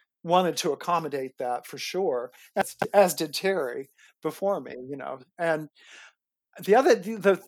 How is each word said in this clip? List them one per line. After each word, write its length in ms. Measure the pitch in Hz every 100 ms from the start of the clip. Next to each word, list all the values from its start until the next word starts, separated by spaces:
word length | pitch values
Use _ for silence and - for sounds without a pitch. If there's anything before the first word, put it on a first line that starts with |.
| _ _
wanted 320 | 165 180 180 156
to 140 | 170
accommodate 640 | 139 - 170 156 139 131 -
that 280 | 127 123 -
for 120 | 139
sure, 540 | - 180 190 123 123 - - 202
as, 200 | - - -
as 200 | 202 185
did 200 | 151 156
Terry 560 | - 190 185 127 123 135 _ - _
before 380 | 156 - 196 185
me, 140 | 131 127 127
you 80 | 139
know. 240 | 135 135 - -
And 300 | 170 156 151 _ - - - _ _ _ _ -
the 140 | 180 220
other, 180 | 285
the, 220 | 220 185 226
the, 260 | 190 185